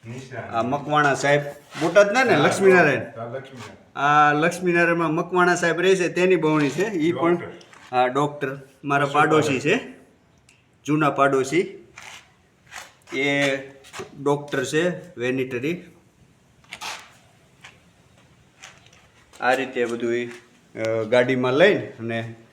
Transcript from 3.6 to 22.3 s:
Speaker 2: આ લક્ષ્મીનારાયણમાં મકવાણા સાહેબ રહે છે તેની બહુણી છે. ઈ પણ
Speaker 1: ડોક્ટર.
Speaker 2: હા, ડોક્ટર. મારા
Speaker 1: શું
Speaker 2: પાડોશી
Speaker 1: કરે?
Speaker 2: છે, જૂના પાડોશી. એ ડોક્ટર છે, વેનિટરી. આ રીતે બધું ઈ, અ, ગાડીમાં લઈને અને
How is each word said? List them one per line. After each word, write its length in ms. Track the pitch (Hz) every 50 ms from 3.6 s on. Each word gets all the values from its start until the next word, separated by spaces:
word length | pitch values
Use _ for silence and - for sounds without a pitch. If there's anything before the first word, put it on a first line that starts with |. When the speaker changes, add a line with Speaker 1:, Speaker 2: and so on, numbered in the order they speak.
| 117 - - - - _ _ -
Speaker 2:
આ 340 | 139 147 147 151 147 147 147
લક્ષ્મીનારાયણમાં 800 | 147 160 175 175 180 185 180 170 170 170 170 170 170 165 160 156
મકવાણા 420 | 175 170 175 185 180 180 175 175
સાહેબ 240 | 170 180 170 160 165
રહે 160 | 175 190 190
છે 140 | 175 180 160
તેની 260 | 160 175 180 185 185
બહુણી 340 | 170 156 156 151 151 147 139
છે. 180 | 127 156 190
ઈ 240 | 226 208 170 151 165
પણ 240 | 170 131 160 170 175
Speaker 1:
ડોક્ટર. 300 | 175 - - - - - _ - - - -
Speaker 2:
હા, 160 | 127 127 127
ડોક્ટર. 500 | 123 127 139 147 143 147 - 143 135 135 139 - - _ _ -
મારા 220 | 143 143 139 143
Speaker 1:
શું 80 | 135 139
Speaker 2:
પાડોશી 460 | 147 156 156 156 156 139 147 139 123
Speaker 1:
કરે? 0 |
Speaker 2:
છે, 200 | - 143 202 254 - - - - - _ _ _ _ _ _ _ _ _ _ _ _ _ _ _ _
જૂના 240 | - 151 156 156 143
પાડોશી. 760 | 139 139 139 139 139 131 127 135 151 170 202 - - - - _ _ - - - - - - _ _ _ _ _ _ _ _ _ - - - - _ _ _ - -
એ 440 | 131 139 143 143 143 143 139 135 139 135 135 - - - - - - - - - 147 139
ડોક્ટર 420 | 143 143 143 - - - 139 127
છે, 280 | 120 151 156 170 180 170 - - - -
વેનિટરી. 680 | 117 120 127 131 135 127 127 127 120 123 151 175 180 - - - - _ _ _ _ _ _ _ _ _ _ _ _ _ _ - - - - - - - - - - _ _ _ _ _ _ _ _ - - _ _ _ _ _ _ _ _ _ _ _ _ _ _ _ _ _ _ - - - - _ - _ _ _ _ _ _ _ _ _ -
આ 120 | - 123 131
રીતે 320 | 135 135 131 - 127 120
બધું 280 | 113 117 120 123 117 120
ઈ, 120 | 120 120
અ, 60 | 120 117 - - _ _ _ _ _ _ 113 110 113 113 113 110 107
ગાડીમાં 440 | 120 123 123 127 135 127 127 127 131
લઈને 260 | 147 175 208 185 127
અને 560 | 120 - - - 113 113 113 117 117 117